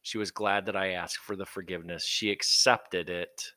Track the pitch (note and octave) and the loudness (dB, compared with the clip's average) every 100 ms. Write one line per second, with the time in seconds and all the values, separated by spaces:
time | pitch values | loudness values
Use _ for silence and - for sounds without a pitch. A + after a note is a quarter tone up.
0 | - G#2+ G2 - G#2 G2+ G2 G2 F#2+ F2+ | -6 -4 -4 0 2 2 2 -2 0 -2
1 | E2+ - - G2 F#2+ - F2 F2 E2+ E2+ | -4 -8 -8 -8 -6 -8 -6 -6 -6 -6
2 | - - G#2+ G2+ - - C3 A#2+ - F2+ | -4 0 0 0 2 6 6 6 2 -4
3 | E2+ F2 F2 - - | -2 -4 -6 -8 -14